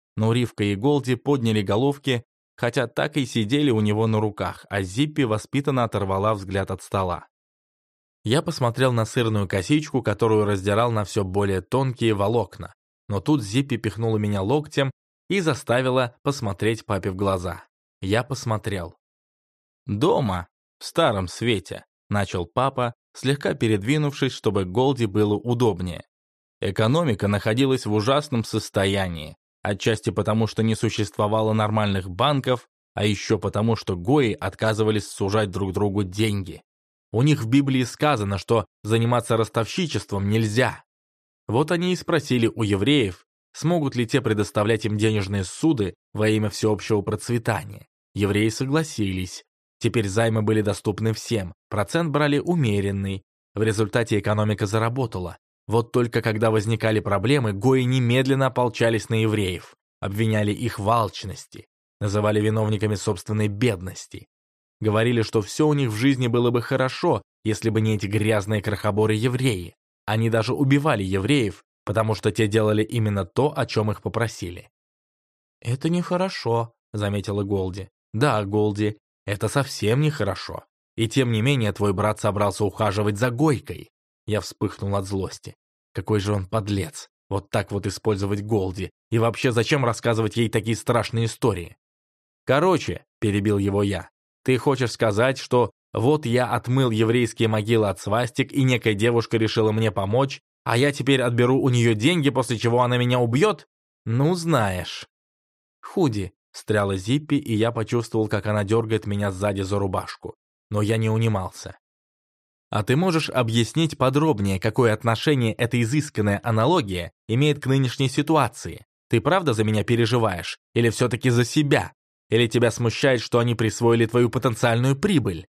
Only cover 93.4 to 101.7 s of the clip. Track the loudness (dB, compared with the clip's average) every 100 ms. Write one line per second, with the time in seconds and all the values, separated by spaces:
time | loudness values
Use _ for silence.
93.4 | 2 2 2 2 0 -2 -8 _ _ _
94.4 | 0 2 2 0 -2 0 0 2 2 0
95.4 | 0 2 2 -2 _ -2 0 2 0 0
96.4 | 0 -2 0 2 2 2 2 2 0 0
97.4 | 0 0 2 2 2 -2 -2 -2 0 -2
98.4 | -2 2 2 2 2 2 2 2 2 0
99.4 | 0 2 2 2 0 -2 -2 0 0 -4
100.4 | _ _ -2 2 2 0 2 2 2 2
101.4 | 4 4 2